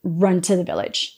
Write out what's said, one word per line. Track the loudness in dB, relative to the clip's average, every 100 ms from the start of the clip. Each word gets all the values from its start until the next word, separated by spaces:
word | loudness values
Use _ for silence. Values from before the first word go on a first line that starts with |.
run | -4 2 4 2
to | 2 0
the |
village. | 0 -4 -4 -6 -8